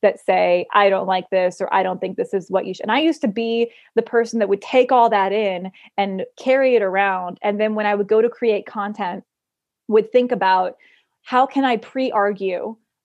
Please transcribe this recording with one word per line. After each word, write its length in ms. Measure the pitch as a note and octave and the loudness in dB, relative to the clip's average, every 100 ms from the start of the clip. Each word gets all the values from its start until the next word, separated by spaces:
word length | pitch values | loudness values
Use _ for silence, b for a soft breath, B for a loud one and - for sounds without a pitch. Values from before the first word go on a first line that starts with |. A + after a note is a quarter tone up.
that 180 | G3+ - | 0 0
say, 480 | - F#3 F3+ F3+ - | 0 2 4 2 2
"I 160 | G#3 G3+ | 2 4
don't 180 | F#3+ F#3 | 2 -2
like 220 | F#3 F#3 | -4 -2
this," 320 | F#3+ F3+ - | -2 0 -2
or, 120 | F#3+ | -2
"I 80 | G3 | 0
don't 200 | F#3 F#3 | 0 -4
think 160 | F#3+ F#3 | -6 -6
this 160 | F3+ | -4
is 180 | G3 E3+ | -6 -4
what 140 | F#3 F#3 | -4 -4
you 80 | |
should." 100 | F#3 | -8
And 80 | G#3+ | -2
I 80 | B3 | 0
used 220 | D#4+ D#4 | 0 -2
to 80 | A#3 | -4
be 420 | G3+ A3+ A#3 A#3 B B A3+ | -4 -2 -2 -4 B B -6
the 60 | |
person 380 | A3+ A#3 A3+ A3+ | -2 0 0 -2
that 100 | G3 | -2
would 120 | G3 | -2
take 300 | - C4 B3 | 0 0 4
all 180 | B3+ A#3 | 4 4
that 220 | G3+ G3 | 2 0
in 400 | G#3 G#3 F3+ F#3+ B B - | 0 -2 -4 -8 B B -4
and 300 | G3 F#3+ - - | -4 -4 -8 -6
carry 380 | B3+ C4 C4 A#3+ | 0 2 4 4
it 60 | |
around. 560 | F#3+ F#3+ G3 F#3 F3+ - | 2 0 0 -2 -6 -6
And 160 | G#3 G#3 | -4 -2
then 160 | G#3+ | -2
when 120 | G#3+ G#3 | -2 -2
I 100 | G#3 | 0
would 140 | G3+ | 2
go 120 | A3 | 2
to 60 | A#3 | 2
create 380 | - A#3 G#3 - | 0 0 0 -4
content, 580 | A3 G3+ G#3+ F#3 F#3 - _ _ _ _ _ - | -8 -8 -6 -8 -8 -14 _ _ _ _ _ 0
would 240 | G#3+ G#3+ | 0 2
think 220 | B3 B3 | 2 0
about, 420 | A3+ F#3+ F#3 F#3 - b b b b | 0 2 2 0 -6 b b b b
"How 220 | - B3+ C4 | -2 0 2
can 180 | C4+ | 2
I 140 | C4+ A3 | 0 0
pre-argue 1000 | - C4 C4 G#3+ G3+ G3 F#3+ F3+ G#3+ A3+ _ _ | -4 -4 -2 0 0 -2 -4 -4 -8 -12 _ _